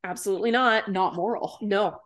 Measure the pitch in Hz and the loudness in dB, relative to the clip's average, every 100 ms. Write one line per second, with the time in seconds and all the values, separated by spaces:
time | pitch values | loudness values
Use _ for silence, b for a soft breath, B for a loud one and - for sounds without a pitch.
0 | 185 180 202 190 233 233 254 220 208 190 | -10 -6 -4 0 2 4 4 2 0 0
1 | 185 170 196 220 - - 208 202 196 - | 0 0 -4 -2 -6 -6 -2 2 2 -2